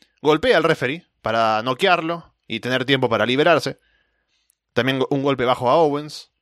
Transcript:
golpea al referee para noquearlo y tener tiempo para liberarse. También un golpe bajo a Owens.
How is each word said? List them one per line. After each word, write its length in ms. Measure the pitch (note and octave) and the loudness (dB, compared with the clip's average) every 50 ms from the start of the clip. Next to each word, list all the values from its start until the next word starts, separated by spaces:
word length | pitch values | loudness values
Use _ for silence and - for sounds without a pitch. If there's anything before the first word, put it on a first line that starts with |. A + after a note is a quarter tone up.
| _ _ _ _ | _ _ _ _
golpea 360 | - D3 D#3 D#3 B3 C4 A3 E3+ | 0 0 0 2 2 2 2 2
al 60 | D#3 | 2
referee 420 | D#3+ D#3 - C3+ B2 D3 F3+ - _ _ _ | 2 0 0 -2 -6 -6 -8 -12 _ _ _
para 400 | - A2 A2+ A#2 A2+ A2+ G#2+ A2 | -6 -4 0 0 2 2 0 0
noquearlo 720 | A2+ C3 C3 - F#3+ F#3+ F3+ E3+ D#3+ D#3+ E3+ E3+ - _ _ _ _ _ | -2 -4 -4 0 2 2 2 2 0 -4 -8 -8 -10 _ _ _ _ _
y 140 | A2+ A2 | -10 -8
tener 240 | - B2 B2+ B2+ B2+ | -4 -4 -2 -2 0
tiempo 240 | B2 C#3 C3 B2+ A#2 | 0 0 0 2 0
para 160 | A2+ G#2 G#2 | 2 2 2
liberarse. 520 | A#2 B2+ C3 G#3+ F3+ E3 C3+ - C3+ - - _ _ _ _ _ _ _ _ _ _ _ _ _ _ _ _ _ _ _ | 0 0 2 4 4 4 2 0 -4 -8 -10 _ _ _ _ _ _ _ _ _ _ _ _ _ _ _ _ _ _ _
También 300 | A#2+ A#2+ C3 C3+ C3 C3 - | -2 0 0 0 -2 -2 -2
un 120 | C#3+ C#3 | -2 -2
golpe 240 | C3+ C#3+ C3+ B2+ B2 | 0 -2 -2 0 0
bajo 240 | B2 B2+ - B2+ A#2+ | 0 0 0 0 2
a 60 | C#3 | 2
Owens. 560 | E3 E3 D3 C#3+ C#3+ D3+ D3+ - - - _ _ _ | 4 2 2 0 -4 -8 -10 -16 -18 -20 _ _ _